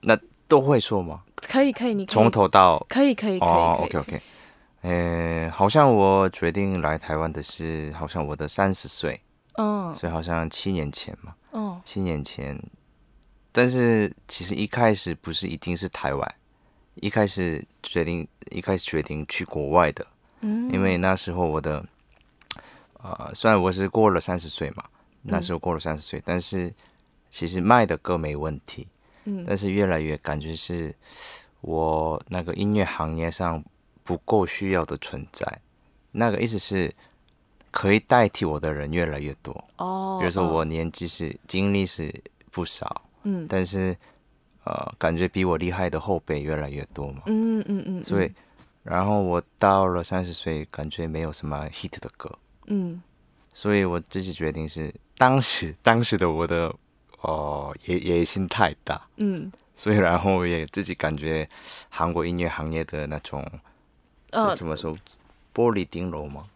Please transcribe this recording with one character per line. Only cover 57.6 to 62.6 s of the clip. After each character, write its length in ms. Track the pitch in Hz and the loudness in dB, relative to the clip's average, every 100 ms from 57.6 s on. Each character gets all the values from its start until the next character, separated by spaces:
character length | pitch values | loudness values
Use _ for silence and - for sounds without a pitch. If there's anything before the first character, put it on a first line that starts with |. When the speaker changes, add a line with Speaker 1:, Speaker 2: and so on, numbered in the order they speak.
| 71 71 - | -8 -12 -2
Speaker 1:
野-， 120 | 90 | -2
野 260 | 80 85 | 2 2
心 240 | 85 - 95 | 2 0 -4
太 240 | - 92 73 | 2 0 0
大。 180 | - - - - | -6 -8 -8 -4
Speaker 2:
嗯。 340 | 208 180 165 - _ - | -2 -2 -8 -16 _ -8
Speaker 1:
所 160 | - | 2
以 60 | 107 | 4
然 220 | 127 87 | 4 4
后 260 | 95 92 87 | 4 2 2
也 180 | 85 76 | -2 -4
自 160 | - | -6
己 100 | 92 | -6
感 240 | 90 76 78 | -4 -2 -2
觉 320 | 78 80 76 - - - - | -2 -4 -4 -12 -20 -20 -16
韩 240 | - 82 | -4 -2
国 100 | 85 | 0
音 140 | 85 87 | -2 -2
乐 100 | 85 | -4
行 240 | - | -4